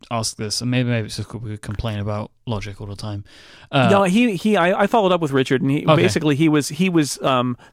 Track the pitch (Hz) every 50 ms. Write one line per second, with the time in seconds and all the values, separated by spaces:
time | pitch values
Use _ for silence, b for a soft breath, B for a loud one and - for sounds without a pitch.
0 | - - 120 113 110 - - - 110 104 - - 117 123 123 127 123 120 120 113
1 | 107 - - - 104 - - 110 120 107 107 - - 107 104 - - 113 104 104
2 | 101 107 104 104 - - _ _ _ 127 110 98 95 101 98 - 110 101 101 -
3 | 110 107 101 101 - B B B B B B B B B 147 139 123 - 196 196
4 | 196 180 185 233 247 233 185 160 - 214 208 180 165 180 202 - 202 - - 233
5 | 190 180 180 170 165 135 139 131 131 - 135 123 - 135 139 151 - 156 156 170
6 | 175 175 - 160 151 151 143 135 165 151 151 147 135 - 151 156 185 190 170 165
7 | 147 - - - - 147 131 123 123 123 120 B B B